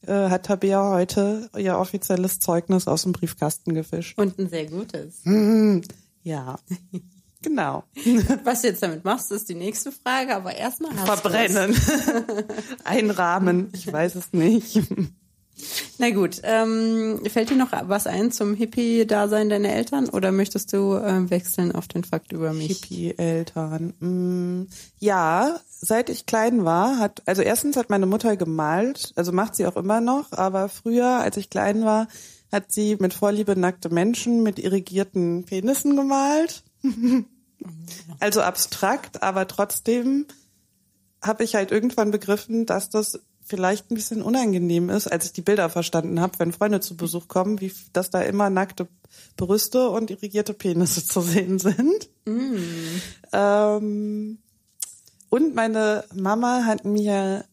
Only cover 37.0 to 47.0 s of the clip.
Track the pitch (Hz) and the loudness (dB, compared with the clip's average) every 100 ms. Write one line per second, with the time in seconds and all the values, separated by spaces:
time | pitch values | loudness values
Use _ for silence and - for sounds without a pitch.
37 | 240 254 214 _ _ _ 180 160 165 170 | 2 2 0 _ _ _ -16 -16 -16 -18
38 | 160 151 202 208 - 180 - - 196 262 | -18 -2 0 2 0 0 -4 -2 0 0
39 | - - 196 190 190 - 202 - - 240 | -4 -4 -2 0 -2 -2 -2 -2 0 0
40 | 240 277 294 - _ _ _ _ _ _ | 2 0 -2 -10 _ _ _ _ _ _
41 | _ _ 202 220 226 214 190 202 233 247 | _ _ -4 -2 0 0 2 2 0 2
42 | 208 208 190 208 - 226 226 185 190 214 | 0 0 0 -2 0 -2 0 -2 -2 -2
43 | 208 - _ _ - 196 185 208 - 226 | -2 -6 _ _ -10 -2 0 0 -2 -6
44 | 208 220 202 247 240 185 175 170 175 196 | -4 -4 0 2 2 2 2 2 2 0
45 | - 170 170 - 175 202 170 170 165 170 | 0 -4 -4 -4 0 2 2 0 -2 -2
46 | 165 170 180 - 170 170 208 202 - 170 | 0 0 -2 0 -4 0 0 0 -2 -6